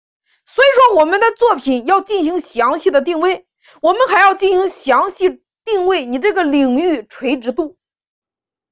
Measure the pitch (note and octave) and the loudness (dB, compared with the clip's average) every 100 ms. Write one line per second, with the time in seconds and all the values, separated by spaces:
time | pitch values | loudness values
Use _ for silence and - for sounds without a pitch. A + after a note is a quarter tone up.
0 | _ _ _ _ _ - C#5 B4 B4+ F#4+ | _ _ _ _ _ 0 2 4 4 4
1 | D#4 G4 A4+ G#4+ A#4 D#4 C4+ B3+ A#3 G4 | 2 2 0 0 0 0 -2 -4 0 -2
2 | G4 G#4 D#4 F4+ - A#3 A#3 D#4 F#4+ C#4+ | -2 -4 -2 -4 -6 -4 -2 -2 0 0
3 | E4+ E4 F4 F#4 - _ _ _ D#4+ G4 | 0 -2 -2 -2 -8 _ _ _ -2 0
4 | C5 G4+ G4 F#4+ F#4+ F#4 F#4 - - B3 | 0 2 2 2 0 0 -2 -4 -2 0
5 | F#4+ - F4+ B3+ _ _ - G#4 F4+ F#4 | 0 -2 -4 -4 _ _ -6 -2 0 -2
6 | B3 B3+ G4 F#4+ E4 C#4+ C4+ B3 F4 G#3 | -4 -4 -2 0 0 0 0 0 -2 -4
7 | - - C4 C4+ A#3 B3 D#4 - _ _ | -8 -10 -6 -6 -6 -8 -8 -12 _ _
8 | _ _ _ _ _ _ _ | _ _ _ _ _ _ _